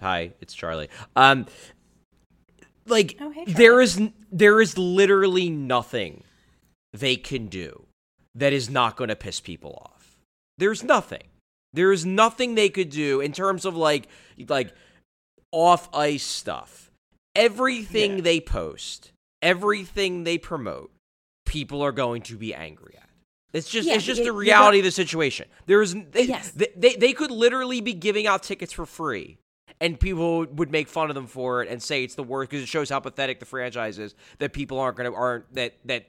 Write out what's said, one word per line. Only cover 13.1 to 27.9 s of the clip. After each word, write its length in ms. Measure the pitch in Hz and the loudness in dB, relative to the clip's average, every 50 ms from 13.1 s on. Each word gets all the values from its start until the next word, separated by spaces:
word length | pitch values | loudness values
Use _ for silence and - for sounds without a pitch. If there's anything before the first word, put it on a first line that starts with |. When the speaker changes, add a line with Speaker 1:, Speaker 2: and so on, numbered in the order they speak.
| 135 135 | 0 0
Speaker 1:
in 120 | 143 147 | 0 -2
terms 320 | 143 - 190 196 190 170 - | -4 -2 -2 -2 -2 -2 -4
of, 120 | 190 170 | -6 -2
like, 320 | 165 160 151 151 143 - _ - - - _ _ - - - | 0 2 2 2 0 -2 _ -20 -20 -20 _ _ -18 -6 -4
like, 240 | 143 135 120 - - _ _ _ _ _ _ _ _ _ _ _ _ _ _ - | -2 -2 -2 -4 -8 _ _ _ _ _ _ _ _ _ _ _ _ _ _ -6
off 360 | - 160 170 175 175 170 - - - | 0 2 6 6 4 4 2 -6 -2
ice 300 | 147 147 147 147 131 - | 0 0 0 0 -2 -6
stuff. 680 | - - - - 101 78 58 - - - - - _ _ _ _ _ _ _ _ _ - | -8 -8 -8 -8 -8 -10 -10 -12 -18 -20 -20 -20 _ _ _ _ _ _ _ _ _ 0
Everything 840 | 196 233 233 202 233 254 262 247 226 208 180 - 220 214 202 196 | 2 2 2 2 0 -2 -2 -2 -4 -8 -4 -2 0 0 0 -2
Speaker 3:
Yeah. 60 | 190 | -2
Speaker 1:
they 180 | 165 170 170 160 | 0 0 0 0
post, 720 | - - - 98 82 78 - - - - - - _ _ _ _ _ _ _ - | 0 -2 -4 -4 -4 -6 -10 -12 -14 -14 -14 -16 _ _ _ _ _ _ _ -2
everything 840 | 151 175 180 175 208 208 208 202 185 - - 202 196 185 180 175 160 | 0 0 0 2 0 -2 -2 -2 -4 -8 -4 -4 -2 -2 -4 -4 -4
they 140 | 170 170 165 | -4 -4 -4
promote, 520 | - - 175 143 113 92 69 65 - - _ _ _ _ _ _ _ _ _ _ - | -4 -8 -10 -8 -8 -8 -10 -10 -14 -20 _ _ _ _ _ _ _ _ _ _ -6
people 360 | - - 151 139 135 143 143 | -6 -4 -4 -8 -8 -6 -4
are 100 | 143 143 | -4 -2
going 300 | 117 139 127 120 120 117 | -2 -2 -4 -4 -4 -8
to 140 | - - 117 | -10 -14 -14
be 180 | 101 110 110 73 | -12 -10 -10 -10
angry 400 | 69 82 78 78 - - - _ | -10 -14 -16 -16 -20 -20 -20 _
at. 120 | - _ _ _ _ _ _ _ _ _ _ | -20 _ _ _ _ _ _ _ _ _ _
It's 180 | - 165 160 - | -10 -8 -8 -4
just, 160 | 226 226 311 330 | -4 -2 0 0
Speaker 2:
Yeah, 60 | 247 | 0
Speaker 1:
it's 100 | 214 - | 0 0
just 140 | - 247 233 | -2 -2 -2
Speaker 2:
you, 60 | 233 | -2
Speaker 1:
the 60 | 240 | -2
Speaker 2:
you 60 | 220 202 | -2 0
Speaker 1:
reality 400 | 202 208 208 208 208 208 202 196 | 4 6 8 8 8 8 8 6
Speaker 2:
got 20 | |
Speaker 1:
of 40 | 185 | 4
the 40 | 185 | 2
situation. 560 | - 190 175 147 160 160 151 131 - - - _ _ _ - | 0 0 -4 -2 -2 -2 -2 -2 -2 -6 -12 _ _ _ 0
There 140 | 170 196 208 | 4 4 4
is 120 | 214 175 175 | 4 2 -2
n-, 140 | 214 180 139 | -10 -12 -4
they, 140 | - 233 247 | 0 0 0
Speaker 2:
Yes. 260 | 254 254 247 - 180 | 0 0 -6 -8 -12
Speaker 1:
they, 160 | - 143 208 - - | -4 -4 -4 -4 -2
they, 200 | 180 240 247 226 | 4 4 4 6
they 160 | 196 226 262 | 6 2 2
could 180 | - - 302 262 | 2 0 -4 -4
literally 500 | 240 220 233 240 247 262 254 254 254 240 | 0 2 2 2 2 2 -4 -4 -4 -4
be 140 | 202 247 | -4 -6